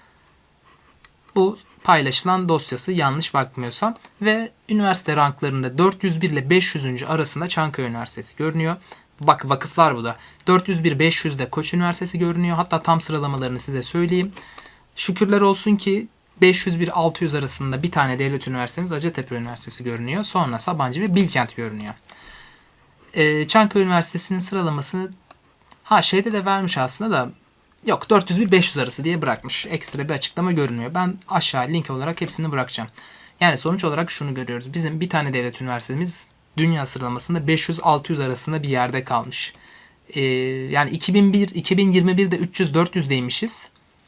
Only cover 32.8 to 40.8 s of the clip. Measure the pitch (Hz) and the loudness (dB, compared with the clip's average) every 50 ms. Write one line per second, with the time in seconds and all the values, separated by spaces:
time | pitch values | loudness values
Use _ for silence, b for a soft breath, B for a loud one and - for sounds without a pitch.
32.8 | 113 - B B B B B B B B B B 180 175 147 - - 160 180 196 | -10 -10 B B B B B B B B B B 2 4 4 2 0 0 0 0
33.8 | 185 160 147 156 170 165 - - 151 143 131 131 127 120 120 120 123 135 151 170 | 0 -2 0 -2 -2 -4 -4 -6 -6 -6 -6 -6 -6 -6 -8 -8 -8 -8 -6 -4
34.8 | 165 151 156 156 175 180 170 156 147 139 131 127 123 123 120 - 131 127 123 120 | -4 -4 -4 -4 -4 -2 0 0 0 0 -2 -2 -2 -4 -6 -6 -6 -6 -6 -6
35.8 | - - 131 143 175 175 170 - - - _ _ _ _ - 156 160 165 165 151 | -6 -6 -4 -4 -2 -2 -2 -4 -4 -8 _ _ _ _ -2 0 2 2 2 2
36.8 | 135 - - 135 127 123 123 123 - - 175 165 143 147 160 151 - - 165 160 | 0 -2 -4 -4 -4 -6 -4 -4 -4 -2 -2 -2 0 2 0 0 0 -2 -2 0
37.8 | - 170 156 147 147 - 165 143 135 127 127 - - 156 160 151 143 139 135 127 | 2 2 2 2 0 -2 -4 -2 -2 -2 0 0 0 -2 -2 -2 -2 0 0 0
38.8 | 123 123 123 131 127 - 127 117 110 123 - - - - - B B B B B | 0 0 -2 -4 -4 -2 -2 -2 -2 -4 -8 -8 -10 -10 -12 B B B B B
39.8 | B B B B B - - 143 135 131 127 127 127 131 131 131 131 131 139 143 | B B B B B -10 -4 -2 0 0 0 0 -2 -2 -4 -6 -4 -2 0 0